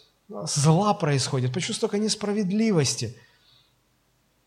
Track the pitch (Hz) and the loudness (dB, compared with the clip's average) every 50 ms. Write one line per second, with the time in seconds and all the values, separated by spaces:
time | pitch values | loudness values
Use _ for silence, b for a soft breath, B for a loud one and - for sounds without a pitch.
0 | B B B _ _ - - 202 180 147 - 147 135 160 160 175 208 208 202 202 | B B B _ _ -16 -12 -10 -8 -4 -2 2 4 4 6 6 4 2 2 0
1 | 170 151 143 131 127 - - 131 123 127 127 180 170 - 214 - - 208 202 208 | 0 0 0 0 0 -2 -2 -2 -2 -2 -2 -2 -4 -4 -4 -4 -4 -2 -2 0
2 | 214 214 214 - - 202 202 214 214 175 190 214 226 226 202 160 139 - - - | 0 -2 -2 -2 -4 -4 -2 -2 -2 0 0 0 2 2 2 2 2 0 0 -4
3 | 120 107 - b b b b b b b b b b b b _ _ _ _ _ | -6 -8 -10 b b b b b b b b b b b b _ _ _ _ _
4 | _ _ _ _ _ _ _ _ _ | _ _ _ _ _ _ _ _ _